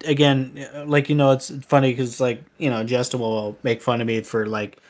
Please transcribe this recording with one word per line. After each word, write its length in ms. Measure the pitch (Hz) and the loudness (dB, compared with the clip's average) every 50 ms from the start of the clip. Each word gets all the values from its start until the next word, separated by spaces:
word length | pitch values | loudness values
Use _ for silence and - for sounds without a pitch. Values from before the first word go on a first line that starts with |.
| - | -2
again, 600 | 160 147 139 147 143 139 131 131 127 143 147 135 - - 147 147 | 0 2 4 4 4 4 2 0 -4 -8 -14 -14 -14 -14 -10 -4
like, 240 | 151 147 147 139 147 | 0 2 2 2 2
you 60 | 147 | 2
know, 160 | 147 139 135 | 4 6 4
it's 180 | 135 131 - - 147 139 - | 4 4 0 -6 -8 -8 -4
funny 280 | - 147 139 135 131 120 | 2 2 4 4 2 0
'cause, 280 | 131 127 117 117 - | 0 -4 -4 -2 -2
like, 220 | 127 123 117 113 - _ _ - | -2 -2 -2 -4 -10 _ _ -6
you 100 | 165 135 | -4 -2
know, 140 | 120 110 110 | -2 -2 -2
Justin 340 | 117 123 123 123 - - 123 | -2 0 -2 -2 -2 -4 -4
will 380 | 113 113 110 107 107 104 104 - - | -2 -2 -2 -2 -4 -6 -8 -6 -2
make 180 | 123 117 117 | -2 -2 -2
fun 180 | - 127 120 120 | -2 -2 -2 0
of 80 | 117 | 0
me 140 | 117 113 110 | -2 -2 -4
for, 240 | 107 - - 113 107 | -4 -4 -4 -4 -2
like, 320 | 107 107 107 107 104 - _ _ | -2 -4 -6 -6 -8 -12 _ _